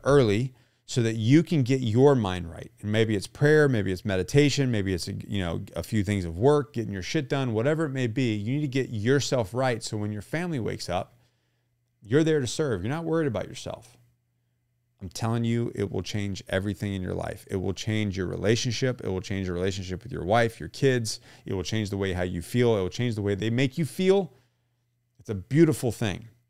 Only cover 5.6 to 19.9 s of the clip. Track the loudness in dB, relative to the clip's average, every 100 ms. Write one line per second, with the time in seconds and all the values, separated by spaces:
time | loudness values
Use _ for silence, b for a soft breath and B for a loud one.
5.6 | -6 -8 -2 0 0 0 -2 2 4 4
6.6 | 0 -6 -6 -6 -4 -4 -2 -2 0 0
7.6 | 0 0 -2 -2 -2 0 0 0 -2 -2
8.6 | -2 -2 -4 -2 2 2 2 -2 -2 -2
9.6 | -2 -2 -6 -6 -4 -6 -6 -6 -4 -4
10.6 | -4 -6 -4 -4 -6 _ _ _ _ _
11.6 | _ _ _ _ 0 2 2 2 0 -2
12.6 | -2 -2 -2 -4 -2 0 0 -2 -6 -10
13.6 | -12 -12 -16 _ _ _ _ _ _ _
14.6 | _ _ _ _ -14 -4 -2 0 0 0
15.6 | -2 -4 -4 -4 -4 -4 -4 -6 -4 -2
16.6 | -2 -4 -4 -4 -4 -6 -6 -10 -6 -4
17.6 | -4 -4 -2 -2 0 -2 -4 0 2 2
18.6 | 0 -2 -2 -2 -4 -4 -4 -4 -4 -2
19.6 | -2 -4 -6